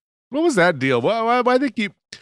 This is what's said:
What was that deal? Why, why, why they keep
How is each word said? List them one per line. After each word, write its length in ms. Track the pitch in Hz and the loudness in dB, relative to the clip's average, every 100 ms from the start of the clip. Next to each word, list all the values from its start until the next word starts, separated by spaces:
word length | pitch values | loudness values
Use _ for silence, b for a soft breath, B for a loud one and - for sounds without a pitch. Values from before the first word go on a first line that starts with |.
| _ _ - | _ _ -8
What 140 | 277 | -2
was 120 | 339 214 | 0 2
that 240 | 175 143 | 2 2
deal? 220 | 135 120 | 0 0
Why, 200 | 151 226 | 0 0
why, 200 | 226 247 | 0 0
why 160 | 240 254 | 2 0
they 120 | 277 | 0
keep 240 | 220 202 - - B | -4 -6 -8 -20 B